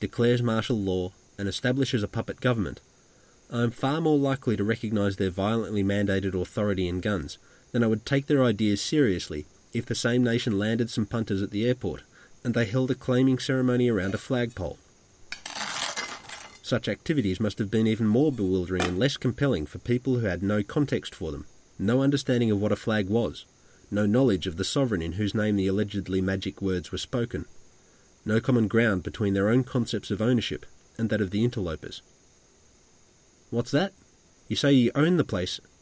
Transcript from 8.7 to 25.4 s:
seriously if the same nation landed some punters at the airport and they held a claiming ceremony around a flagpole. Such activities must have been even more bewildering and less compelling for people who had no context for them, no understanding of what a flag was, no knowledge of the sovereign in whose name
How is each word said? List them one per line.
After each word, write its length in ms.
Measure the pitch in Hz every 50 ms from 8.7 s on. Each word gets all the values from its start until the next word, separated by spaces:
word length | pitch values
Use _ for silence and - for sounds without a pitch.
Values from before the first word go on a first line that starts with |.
| 104 101
seriously 640 | - - 160 151 143 107 90 87 - - 82 76 73 - - - _ _
if 140 | - 117 -
the 80 | - 113
same 300 | - - 117 120 127 123
nation 340 | 117 117 120 - 127 104 98
landed 320 | 104 110 113 117 120 117
some 160 | - 120 107
punters 360 | - - 117 107 - 104 95
at 80 | 101 95
the 160 | 104 101 113
airport 360 | 123 123 - - 90 69 60 - - _ - - - - - -
and 100 | 123 110
they 100 | 117 117
held 260 | 95 110 131 131 127
a 40 | 131
claiming 440 | - - - 123 127 131 135 131 123
ceremony 520 | - - 135 131 127 123 123 123 123 120
around 240 | 113 95 90 98 98
a 40 | 107
flagpole. 600 | - - 135 120 120 117 - - 90 - - - - - _ _ _ _ _ _ - - - - - - - - - - - - - - - - - - - - - - - - - - - -
Such 260 | - - 131 113 - -
activities 520 | 101 - - - 160 143 107 95 92 -
must 180 | 110 104 - -
have 120 | 110 101
been 160 | 117 110 113
even 200 | 110 110 104 117
more 260 | 104 107 127 151 156
bewildering 500 | 131 110 101 92 92 92 87 85 92 90
and 160 | 87 87 90 92
less 180 | 120 139 -
compelling 500 | - - 127 117 - 143 139 113 80 73
for 120 | - - -
people 400 | - - 120 123 - 135 127 120
who 80 | 117
had 160 | 98 87 85
no 200 | 98 98 107 104
context 520 | 101 - - 151 147 - 131 107 - - -
for 180 | - 92 80
them, 140 | 73 69 - - - - - - - -
no 240 | 90 104 120 131
understanding 480 | 135 139 143 135 - - 127 120 120 110
of 100 | 107 98
what 120 | 104 104
a 40 | 104
flag 320 | - - 117 110 107 98 92
was, 360 | 107 117 110 76 71 - - - _ _ _ - - - - -
no 160 | 101 101 107
knowledge 400 | 104 107 127 139 123 98 85 -
of 100 | 95 82
the 80 | 85 92
sovereign 380 | - - 143 139 120 110 85
in 100 | 82 82
whose 220 | 82 98 107 98 98
name 220 | 110